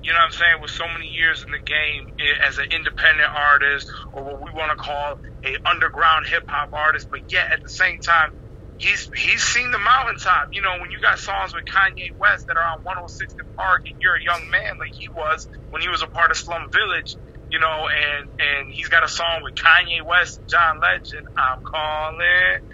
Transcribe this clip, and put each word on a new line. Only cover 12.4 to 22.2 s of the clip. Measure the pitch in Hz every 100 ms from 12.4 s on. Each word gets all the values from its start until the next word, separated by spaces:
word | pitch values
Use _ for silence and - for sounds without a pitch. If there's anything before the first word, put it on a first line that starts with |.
| -
that | 170
are | 170 160
on |
one | 175 185
oh | 170
six | - 190
and | - - -
Park, | 190 180 151
and | -
you're | 190 170
a |
young | 160 170 165
man | 180 214 165
like | 160
he | - 160
was | 160 156 - - - -
when | 160
he | 175
was | 165
a | 165
part | 165 165
of | 160
Slum | - 170 147
Village, | 180 208 170 151 - - - -
you | 160
know, | 160 156 151
and, | 147 147 147 143 -
and | 147 143 135
he's | 135 165
got | 165 156
a |
song | - 170 165
with | 139 -
Kanye | 165 170 175 170
West | 160 175 175 -
and | -
John | 165 165 156
Legend, | 175 180 - 151 147 -
"I'm | 131 127
Calling." | - 160 151 151 156 160